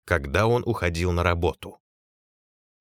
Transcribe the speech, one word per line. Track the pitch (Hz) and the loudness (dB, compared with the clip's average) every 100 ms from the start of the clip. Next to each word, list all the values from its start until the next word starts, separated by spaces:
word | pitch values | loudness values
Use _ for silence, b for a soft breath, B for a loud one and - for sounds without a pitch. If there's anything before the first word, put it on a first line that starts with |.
| - | -4
когда | 85 69 82 113 | -2 0 0 2
он | 120 - | 2 0
уходил | 110 87 82 90 | -2 -2 0 0
на | 87 | 2
работу. | 87 85 85 - 98 - _ _ _ _ _ _ _ _ _ _ | 0 0 0 -2 -12 -18 _ _ _ _ _ _ _ _ _ _